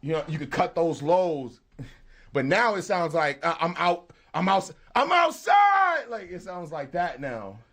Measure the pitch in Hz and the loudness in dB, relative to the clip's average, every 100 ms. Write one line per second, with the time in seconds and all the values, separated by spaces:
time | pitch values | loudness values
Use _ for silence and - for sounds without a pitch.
0 | 135 160 147 156 147 - 180 - 165 151 | -2 -4 -4 -6 -6 -2 -2 0 0 0
1 | 143 180 180 151 127 - _ - 120 - | 2 2 2 -2 -8 -14 _ -18 -18 -18
2 | - - - 143 135 185 233 202 165 190 | -20 -20 -6 -4 0 2 2 0 -2 -2
3 | 170 160 151 143 170 165 165 170 175 175 | 0 0 0 0 -2 0 -2 0 0 0
4 | - - _ 151 180 196 185 - - - | -4 -20 _ -2 2 2 0 -14 -4 0
5 | 285 359 339 - - 403 403 392 381 330 | 2 4 4 0 2 6 6 6 2 0
6 | 233 226 185 175 - 180 170 156 139 175 | -4 -10 -10 -14 -12 -12 -10 -10 -6 -4
7 | 175 127 139 117 101 104 - | -4 -4 -8 -8 -10 -16 -20